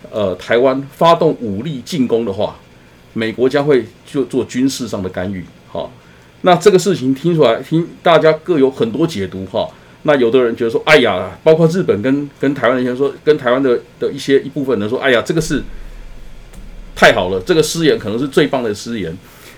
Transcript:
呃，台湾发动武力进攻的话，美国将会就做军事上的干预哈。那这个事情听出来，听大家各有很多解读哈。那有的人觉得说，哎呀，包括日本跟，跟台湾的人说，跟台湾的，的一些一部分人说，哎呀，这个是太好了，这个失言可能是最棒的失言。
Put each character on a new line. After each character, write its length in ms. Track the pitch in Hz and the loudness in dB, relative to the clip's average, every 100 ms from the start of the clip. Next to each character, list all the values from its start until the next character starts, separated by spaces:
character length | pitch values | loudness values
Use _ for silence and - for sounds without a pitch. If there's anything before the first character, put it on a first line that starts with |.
| - | -10
呃， 240 | 110 98 90 | -4 -2 -4
台 240 | - 117 | 0 2
湾 280 | 131 135 139 - | 2 0 -6 0
发 200 | 170 165 | 2 4
动 200 | 165 - | 2 -2
武 220 | 117 98 | -6 -6
力 180 | 147 131 | -6 -10
进 240 | - 165 117 | -6 -4 0
攻 160 | 113 | 0
的 80 | 113 | -2
话， 240 | 98 95 - - - - _ _ | -4 -6 -6 -20 -20 -20 _ _
美 200 | 113 113 | -6 -6
国 160 | 110 131 | 0 0
将 160 | 143 143 | 2 2
会 200 | 131 107 - - | 2 0 -10 -8
就 180 | 143 123 | -6 -2
做 200 | 131 104 | -4 -4
军 240 | 123 135 | -2 -2
事 180 | 131 113 | -2 -6
上 140 | 104 | -6
的 80 | 92 | -6
干 240 | 92 92 | -6 -6
预 100 | 95 82 - - | -8 -12 -18 -12
哈。 180 | 87 67 - - - _ _ | -10 -10 -14 -20 -20 _ _
那 140 | 185 170 | 2 4
这 140 | 202 | 4
个 80 | 185 | 2
事 180 | 185 147 | 2 -2
情 180 | 127 | -2
听 220 | 135 170 165 | -2 0 2
出 60 | |
来， 140 | 123 113 | 2 2
听 340 | 131 160 170 - | -2 -2 -2 -2
大 160 | 180 156 | 2 4
家 120 | 156 | 4
各 280 | 156 - 160 | 2 0 2
有 100 | 135 | 2
很 200 | 135 117 | 2 -4
多 140 | 123 165 | 0 -2
解 200 | 104 95 | -2 -8
读 180 | 95 95 | -8 -6
哈。 200 | 110 85 - - - 156 | -4 -6 -8 -20 -6 0
那 80 | 143 | 2
有 120 | 117 | 4
的 100 | 127 | 4
人 160 | 120 117 | 2 0
觉 80 | |
得 60 | 117 | -2
说， 100 | 147 156 | -2 4
哎 120 | 151 | 4
呀， 340 | 113 92 95 - | 4 0 -6 -2
包 120 | 160 160 | 2 4
括 100 | 160 | 4
日 120 | 185 | 2
本 180 | 170 104 | 0 0
跟， 300 | 123 143 143 - | 0 -2 -4 -4
跟 140 | 139 | -2
台 140 | 135 117 | 0 0
湾 80 | 131 | 2
的 60 | |
人 120 | 127 123 | -2 -2
说， 160 | 139 - | -4 0
跟 120 | 147 151 | 0 2
台 140 | 127 | 2
湾 140 | 127 | 0
的， 180 | 139 120 - - | 2 0 -2 -6
的 120 | 113 | -6
一 40 | 139 | -4
些 200 | - 139 | 0 2
一 80 | 139 | 0
部 140 | 147 | -4
分 160 | 131 107 | -2 -2
人 80 | 104 | -2
说， 120 | 127 | -2
哎 100 | 135 | 2
呀， 100 | 117 104 | 0 2
这 80 | |
个 80 | 165 | -2
是 220 | 156 131 - - - - - - - - - - - - - - | -2 -4 -6 -12 -14 -16 -18 -18 -18 -18 -20 -18 -18 -18 -16 4
太 180 | 165 | 4
好 160 | 117 92 | 4 0
了， 120 | 95 | -2
这 120 | - 165 | 2 2
个 80 | |
失 220 | 151 160 156 | 2 0 2
言 120 | 110 | 0
可 100 | 101 | -2
能 120 | 113 | -4
是 80 | 139 | 0
最 180 | 175 147 | 0 2
棒 160 | 135 | 0
的 100 | 117 | -4
失 280 | 101 117 117 | -6 -8 -8
言。 180 | 82 82 - - - | -8 -10 -16 -20 -20